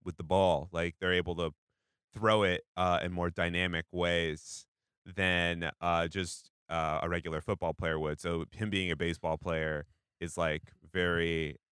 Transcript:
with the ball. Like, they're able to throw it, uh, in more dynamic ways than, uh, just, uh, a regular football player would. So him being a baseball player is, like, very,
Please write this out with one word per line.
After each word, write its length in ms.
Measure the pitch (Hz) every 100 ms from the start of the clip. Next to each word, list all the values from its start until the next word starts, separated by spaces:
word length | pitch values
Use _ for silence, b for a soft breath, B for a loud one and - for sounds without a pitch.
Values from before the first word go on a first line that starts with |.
with 120 | 90 82
the 60 |
ball. 440 | 80 92 95 76 85
Like, 240 | 85 85 -
they're 120 | 90
able 240 | 90 85 85
to 160 | 82 - _ _ _ _ _
throw 300 | 104 110 107
it, 200 | 98 87 - -
uh, 220 | 90 87
in 100 | 90
more 180 | 90 87
dynamic 560 | 85 87 87 90 85 82
ways 720 | 90 87 85 85 76 - - - _ _ _ 95
than, 640 | 92 92 90 87 85 82 -
uh, 280 | 87 85 85
just, 420 | 95 87 - - _ -
uh, 300 | 82 80 78
a 60 | 85
regular 320 | 87 80 78
football 320 | - 101 85
player 260 | 73 85 80
would. 220 | 78 76
So 240 | 87 85 82
him 160 | - 107
being 220 | 98 90
a 60 | 78
baseball 420 | 85 82 85 78
player 480 | 90 80 78 76 73 _ _ -
is, 160 | 87 -
like, 260 | 82 76 - - 82
very, 640 | 92 87 85 85 82 76 - _